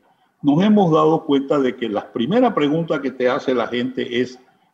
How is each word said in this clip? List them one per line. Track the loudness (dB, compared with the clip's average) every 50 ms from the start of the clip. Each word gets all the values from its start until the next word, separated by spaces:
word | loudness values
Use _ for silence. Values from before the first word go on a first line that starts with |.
| _ _ _ _ _ _ _ _
nos | -2 0 2 2 4
hemos | 4 4 4 4 4
dado | 4 4 4 4 2 0 0
cuenta | 0 0 0 0 0 0 0
de | 0 -2 -2
que | -4 -6
la | -4 -4 -6 -6 -6
primera | -6 -4 -2 0 2 2 2 2 2
pregunta | 0 0 0 0 -2 -2 -4 -4 -4
que | -4 -6
te | -4 -2 0 0
hace | 0 -2 -2 -2 -2
la | -2 -2
gente | -2 -4 -4 -4 -4 -4 -6 -6 -4 -2 -2
es | -2 -4 -6 -16 _ _ _ _ _ _